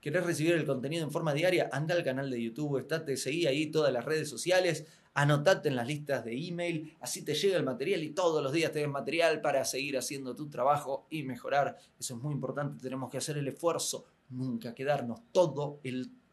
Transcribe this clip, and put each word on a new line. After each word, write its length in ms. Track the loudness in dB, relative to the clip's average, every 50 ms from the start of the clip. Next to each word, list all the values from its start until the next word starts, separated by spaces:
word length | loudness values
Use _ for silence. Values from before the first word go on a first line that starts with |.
¿Querés 240 | -6 0 0 0 0
recibir 280 | 0 0 2 4 4 4
el 120 | 4 4
contenido 380 | 2 0 -2 0 -2 -2 -2 -2
en 80 | -2
forma 220 | -2 -2 0 0 0
diaria? 360 | 2 2 4 4 4 2 2
Anda 240 | 0 -2 0 2 0
al 80 | 2 2
canal 260 | 0 0 -2 -2 -2
de 120 | -2 -2
YouTube, 360 | -4 -4 -4 -4 -4 -2 -2 -2
estate, 400 | -2 -2 -4 -4 -2 -4 -4 -4
seguí 300 | -2 -2 0 2 2 2
ahí 240 | 2 2 0 0
todas 200 | 2 2 2 4
las 140 | 2 2 0
redes 240 | 0 -2 -2 -2 -4
sociales, 560 | -6 -6 0 4 4 4 4 4 0 0 -4 -12 -18 -20 _ _ _
anotate 540 | 2 4 6 6 6 6 6 4 6 4 0
en 60 | 0
las 120 | 0 -2 -2
listas 360 | -4 -6 -2 -2 -2 -2 -2
de 140 | -4 -4 -4
email, 580 | -4 -4 -4 -4 -2 -2 -2 -2 -4 -8 -14 _
así 240 | -8 -8 -8 -6 -4
te 80 | -4 -2
llega 240 | 2 2 2 2 4
el 60 | 2
material 400 | 0 -2 -2 -2 0 0 -2 -2
y 80 | -4
todos 320 | -2 2 2 4 4 2 0
los 100 | 2 2
días 180 | 2 2 2
tenés 180 | 0 0 -2 -2
material 520 | -2 -4 -4 -2 0 4 4 4 4 4
para 240 | 2 2 2 2 2
seguir 320 | 0 -2 -4 -4 -2 -2 -2
haciendo 380 | -2 -2 -6 -6 -6 -8 -8
tu 140 | -8 -8 -8
trabajo 580 | -4 0 2 4 4 2 0 -4 -6 -6 -6 _
y 140 | -6 -6 -4
mejorar. 540 | -4 -6 -6 -4 0 2 2 2 2 0 -8 -18 _ _ _
Eso 160 | -10 -8 -8
es 60 | -6
muy 120 | -4 -4 -4
importante, 480 | -2 -2 -4 -4 -4 -4 -4 -6 -6
tenemos 280 | -8 -8 -6 -6 -6 -6
que 80 | -6 -6
hacer 200 | -4 -4 -4 -4
el 100 | -4 -4
esfuerzo, 580 | -6 -2 0 0 0 0 -2 -4 -4 -6 -10 _ _ _ _ _
nunca 440 | -8 -6 -4 -4 -4 -4 -6 -8 -8
quedarnos 460 | -6 -2 0 0 0 -2 -6 -8 -10 -12 _
todo 500 | _ 4 4 6 4 -2 -4 -4 -6 -8 _
el 300 | -6 -4 -4 -6 -8 -12 -20 _ _